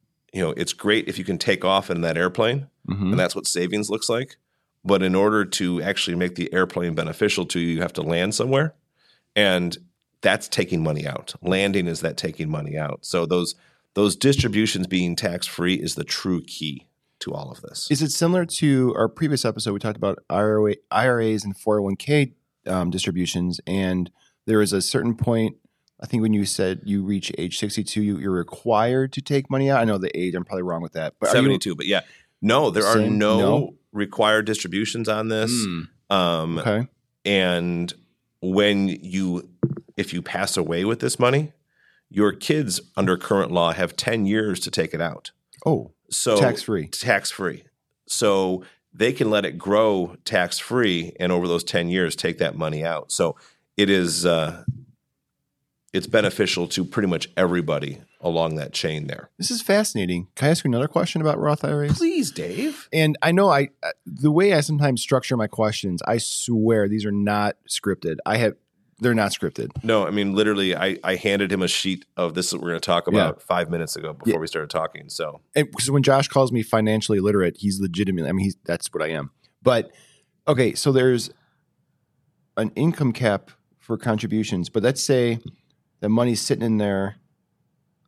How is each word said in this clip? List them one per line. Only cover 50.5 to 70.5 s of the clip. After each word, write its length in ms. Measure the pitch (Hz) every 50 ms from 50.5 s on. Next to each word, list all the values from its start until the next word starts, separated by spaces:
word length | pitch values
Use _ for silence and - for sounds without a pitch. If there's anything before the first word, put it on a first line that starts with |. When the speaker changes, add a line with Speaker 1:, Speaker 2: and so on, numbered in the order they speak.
| - - - - 117 127 117 101 90 85 82 85 - -
Speaker 1:
and 100 | 92 90
over 160 | 90 87 87
those 160 | 87 85 85 -
ten 240 | - - 92 85 85
years 260 | 90 95 90 80 -
take 220 | - - 92 85 -
that 180 | 90 78 -
money 260 | 80 80 78 78 76
out. 300 | 78 82 82 76 - _
So 240 | - - 90 85 - - _ _ _ _ _ _ _
it 140 | - 101 95
is, 340 | 98 92 90 87 78 87 87
uh, 400 | 87 85 82 78 78 85 82 - - - - - _ _ _ _ _ _ _ _ _ _ _ _ _ _ _ _ _ _ _ _ _
it's 140 | - 95 90
beneficial 640 | - 113 113 101 98 - - 104 90 - 87 87 85
to 160 | - - 90
pretty 240 | 73 - 120 101 92
much 200 | 87 80 - - _
everybody 640 | - 95 87 87 90 82 76 78 71 71 76 71 - - _ _ _
along 340 | - 85 82 82 82 82 78
that 160 | 76 71 -
chain 340 | - - - 82 78 76 73 71
there. 200 | - - - - _ -
Speaker 2:
This 120 | 180 -
is 100 | 254 226
fascinating. 680 | - - 190 208 220 - - 107 - - 90 87 92 - _
Can 100 | - 131
I 40 | 147
ask 120 | 165 - -
you 60 | 139
another 160 | 120 117 135
question 340 | 156 - 170 175 170 - 160
about 180 | 156 156 143 -
Roth 260 | - 151 147 156 -
I 80 | 160
R 100 | 151 147
As? 160 | 147 147 147 -
Speaker 1:
Please, 320 | 330 330 381 339 240 143
Dave. 580 | - - - 87 92 - 254 311 285 - - _
Speaker 2:
And 240 | - 160 156 151 147 -
I 100 | - 160
know 160 | 170 185 202 196
I, 220 | 156 139 143 - - _
uh, 60 | - 82 - - _
the 240 | - - 123 135 151
way 220 | 151 165 190 202
I 80 | 190 151
sometimes 420 | 147 151 151 143 147 143 127 113
structure 340 | - - 139 131 - - 131
my 120 | 120 107 101
questions, 520 | - - 110 107 107 - - 98 90 85 -
I 120 | - 113 120
swear 720 | - - - - - - 120 110 107 113 113 110 101 101
these 160 | 107 110 101
are 60 | 104
not 440 | 101 101 101 104 104 104 104 104 - - _ _
scripted. 500 | - - - 101 95 - - 85 78 - -
I 120 | - 107
have, 180 | 110 117 107 - - _ _ _ _ _ _ _ _
they're 140 | 110 123 120
not 180 | 110 104 98
scripted. 380 | - - - 80 - - - - - -
Speaker 1:
No, 240 | - 113 113 107 95
I 40 | 78
mean, 200 | 98 104 101 101 95
literally, 420 | 101 107 107